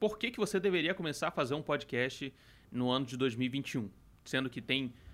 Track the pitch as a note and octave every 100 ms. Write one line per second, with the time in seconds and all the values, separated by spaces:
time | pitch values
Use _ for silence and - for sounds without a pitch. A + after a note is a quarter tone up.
0 | G#3+ G#3+ B3 A#3+ F#3+ F#3+ G3 F3+ D#3+ F#3+
1 | D#3+ C#3+ D#3 - B2+ D3 D#3 C#3+ - A#2+
2 | B2+ - C3+ - - - - B2 B2 B2+
3 | B2+ B2+ C3 A2+ B2+ C3+ B2+ C3 G2+ -
4 | - - - C3 C3 C3 - C3 B2+ -
5 | -